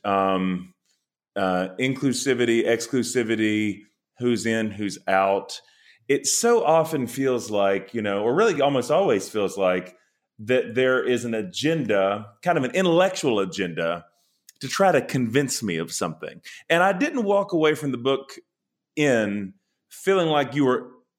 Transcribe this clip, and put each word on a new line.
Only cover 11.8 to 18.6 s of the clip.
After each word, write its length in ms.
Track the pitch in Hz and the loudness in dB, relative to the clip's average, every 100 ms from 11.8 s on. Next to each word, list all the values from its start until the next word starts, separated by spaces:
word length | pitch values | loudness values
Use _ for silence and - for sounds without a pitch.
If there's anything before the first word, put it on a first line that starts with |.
| 113 101 98 107 107 - | 0 0 2 -2 -6 -6
kind 160 | - 165 | -2 0
of 60 | |
an 80 | 127 | 0
intellectual 680 | 180 185 165 190 - 143 107 | 0 2 4 2 0 0 0
agenda, 640 | 92 92 90 82 82 85 - _ _ _ _ _ | -2 -4 -6 -4 -4 -4 -8 _ _ _ _ _
to 80 | 131 | -8
try 220 | - 196 | 2 4
to 100 | 147 | 4
convince 600 | - 135 117 127 139 - | 2 -2 0 0 0 -2
me 140 | 104 82 | -4 -4
of 160 | 82 | -4
something. 480 | - 87 80 - - - - - | -4 -6 -6 -14 -16 -20 -16 -2
And 140 | 170 | 2
I 100 | 190 | 2
didn't 300 | 185 285 269 | 2 -2 -2
walk 280 | 202 202 196 | 0 0 0
away 220 | 170 156 | 0 2
from 180 | 147 147 | 0 -4
the 60 | 123 | -4
book 340 | 127 135 - - - _ | -2 -2 -4 -20 -20 _